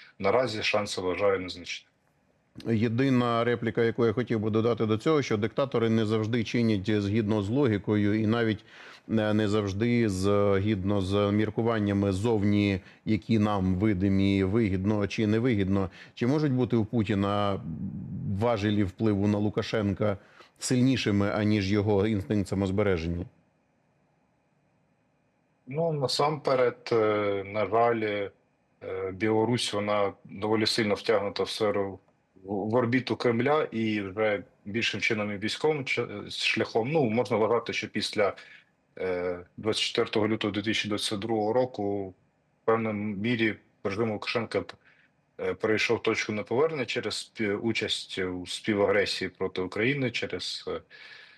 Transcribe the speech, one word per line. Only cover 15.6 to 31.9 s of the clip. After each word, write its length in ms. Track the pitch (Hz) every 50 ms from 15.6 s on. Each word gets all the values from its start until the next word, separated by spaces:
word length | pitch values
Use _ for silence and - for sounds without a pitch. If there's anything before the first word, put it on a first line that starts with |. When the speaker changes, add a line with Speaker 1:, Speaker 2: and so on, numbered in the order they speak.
| 95 92 98 98 95 92 - - - - -
Speaker 2:
Чи 120 | - 120
можуть 260 | 120 147 156 156 143
бути 240 | 127 127 123 98 120
у 80 | 113 104
Путіна 760 | - 127 117 104 104 104 98 101 98 104 104 104 101 95 - - 82 78 - - - - - - - - - - 104 98 95
важелі 440 | 113 120 117 101 101 107 104 104 101
впливу 440 | 92 - - 113 107 104 98 101 104
на 100 | 104 101
Лукашенка 800 | 104 104 - 117 107 - - 113 101 101 92 - 107 104 98 - - - - - - - _ -
сильнішими, 720 | - - 131 123 123 135 131 107 - 110 101 101 101 87
аніж 420 | 69 107 104 104 107 107 95 95
його 340 | 104 104 98 107 104 98 101
інстинкт 420 | 110 110 98 95 - 107 104 92 -
самозбереження? 800 | 101 95 98 95 95 107 104 101 92 80 82 85 87 85 87 - _ _ _ _ _ _ _ _ _ _ _ _ _ _ _ _ _ _ _ _ _ _ _ _ _ _ _ _ _ _ _ _ _ _ _ _ _ _ _ _ _ _ _ _ _ _ _
Speaker 1:
Ну, 260 | 127 135 156 170 165
насамперед, 960 | 151 143 131 123 - - 143 151 156 143 - - 135 127 127 120 120 - - -
е, 520 | 120 113 107 107 104 104 104 101 101 98 95
на 200 | 98 101 107 104
жаль, 360 | 92 107 113 117 120 117 113
е, 280 | 110 104 104 104 98 95 - _ _ _ _ _ _ _ _ - 101 98 95 95 95 95
Білорусь, 600 | 95 92 110 110 110 110 113 117 123 117 - -
вона 400 | - 101 104 104 104 104 101 98 95 - -
доволі 420 | - - 95 107 107 110 107 110
сильно 280 | - - 123 110 104 98
втягнута 480 | - - - 113 101 101 101 - -
в 80 | 95 -
сферу, 480 | - - 110 104 101 104 98 98